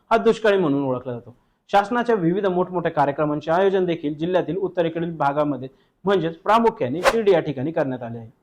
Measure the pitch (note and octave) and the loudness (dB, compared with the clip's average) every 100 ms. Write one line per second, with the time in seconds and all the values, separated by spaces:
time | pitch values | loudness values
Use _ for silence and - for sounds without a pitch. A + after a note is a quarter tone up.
0 | - A3+ G#3+ A3 G#3+ G3 D#3+ C#3 C#3 B2 | 0 2 2 2 2 2 2 0 0 -2
1 | B2+ A#2+ A2 - _ _ - G3+ G3+ A#3+ | -6 -10 -12 -20 _ _ -2 0 0 -2
2 | A#3 A3 E3 F#3+ G3 F3+ F3+ F3+ E3 D3+ | 0 2 2 2 0 0 -2 -2 -2 0
3 | C#3+ C#3+ D3+ D3 D3+ E3+ G3 F#3+ F3 E3 | 0 0 -2 -2 0 2 2 2 0 -2
4 | D3 D3+ E3+ F3+ C#3+ C3 C3 - E3 E3 | -4 -4 -2 0 0 -4 -4 -2 -2 -2
5 | E3+ D#3+ C#3+ C#3+ D3 C3 C3 _ _ _ | -6 -2 -2 0 0 -2 -8 _ _ _
6 | F#3+ G3 D#3+ E3 F#3+ A3 A3+ - B2 D3+ | 0 0 0 -4 2 4 4 2 -4 0
7 | F3+ A#3 G3+ E3 D3 C3 C#3 E3 C#3 B2 | 0 2 2 2 0 -6 -4 -4 -4 -4
8 | A#2 A#2 A2+ _ | -8 -12 -16 _